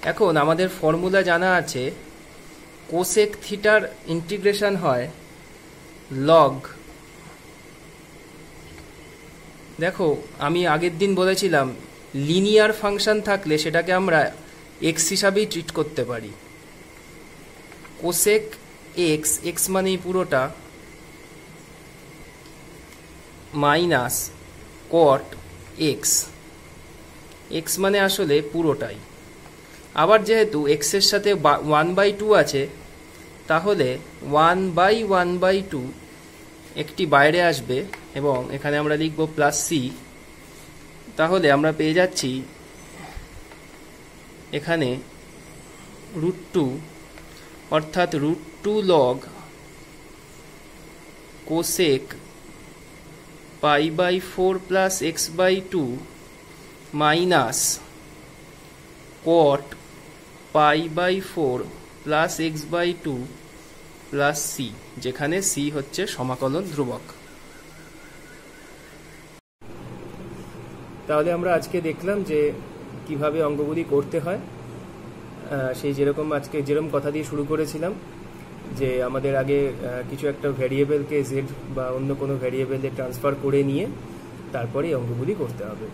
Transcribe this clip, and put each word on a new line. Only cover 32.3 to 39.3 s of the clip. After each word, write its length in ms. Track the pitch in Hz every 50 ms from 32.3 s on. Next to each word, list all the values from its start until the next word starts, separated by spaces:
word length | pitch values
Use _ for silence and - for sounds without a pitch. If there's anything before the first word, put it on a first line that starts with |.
| 208 185
আছে, 200 | 147 143 - 139 135 147 - - - - - - - - - - - - - - - -
তাহলে 380 | 160 165 170 202 208 185 143 127 - - - - - - - 139 143 147 156 165
one 140 | 175 190 190 190 170 165
by 160 | 180 190 214 233 226 202 196 185
one 120 | 180 175 180 180 180
by 140 | 185 190 202 190 196
two 140 | - 143 123 131 131 - - - - - - - - - - - - - - - - -
একটি 220 | 147 151 - - 190 156 143
বাইরে 240 | 139 143 151 156 175 175 170
আসবে 260 | 160 131 120 120 123 131 196 190 - - - - - 135
এবং 180 | 139 147 135 127 127 - -
এখানে 200 | 135 - 147 147 147
আমরা 140 | 147 151 151 151 160
লিখব 160 | 160 156 156 160 156